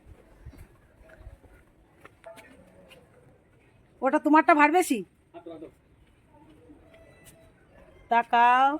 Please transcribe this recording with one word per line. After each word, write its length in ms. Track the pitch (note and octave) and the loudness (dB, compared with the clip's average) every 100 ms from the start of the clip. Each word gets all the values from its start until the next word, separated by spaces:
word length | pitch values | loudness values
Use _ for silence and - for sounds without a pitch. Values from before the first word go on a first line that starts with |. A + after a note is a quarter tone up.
| - - _ _ - - - _ _ _ - - - - - - _ _ _ _ - _ - A3 - C4 - F#3 F#3 E3 _ _ _ _ _ _ _ _ _ - | -20 -20 _ _ -20 -20 -20 _ _ _ -20 -20 -20 -20 -20 -20 _ _ _ _ -20 _ -20 -20 -20 -20 -20 -20 -20 -20 _ _ _ _ _ _ _ _ _ -8
ওটা 160 | C4 D4+ D4+ | -4 -2 2
তোমারটা 260 | D4+ D#4 D#4 | 2 4 2
ভার 100 | D4 F4+ | 4 2
বেশি? 200 | E4+ A#3 F3+ _ _ - - D#3+ - _ _ _ _ _ _ D4+ D#4 _ - - _ E5 D#5+ _ - - _ _ _ - - - - | 0 -4 -10 _ _ -20 -20 -20 -20 _ _ _ _ _ _ _ _ _ -20 -20 _ -20 -20 _ -20 -20 _ _ _ -20 -20 -16 -4
তাকাও। 580 | A#3 A#3 A#3 A#3+ B3+ C4+ | -4 0 2 2 2 0